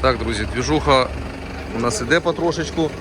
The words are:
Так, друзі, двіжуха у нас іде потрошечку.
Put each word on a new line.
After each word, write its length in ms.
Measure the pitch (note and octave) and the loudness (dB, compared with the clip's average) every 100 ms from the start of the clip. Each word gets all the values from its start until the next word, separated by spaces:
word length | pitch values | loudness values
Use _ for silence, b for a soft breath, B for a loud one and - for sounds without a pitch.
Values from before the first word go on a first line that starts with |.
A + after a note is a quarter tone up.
| C3 | 2
Так, 100 | A#2+ | 2
друзі, 300 | A2 A2 G#2+ | -2 -2 -2
двіжуха 540 | - B2+ D3+ D3 C3+ B2+ - - - - - - A2+ | -2 0 2 4 4 4 -4 -8 -10 -10 -10 -8 -2
у 40 | |
нас 220 | A#2+ A#2 | -2 -2
іде 180 | B2 E3 | 2 2
потрошечку. 720 | E3+ D#3+ E3 E3 D#3 - D#3 A#2+ | 2 0 0 0 -4 0 -2 -2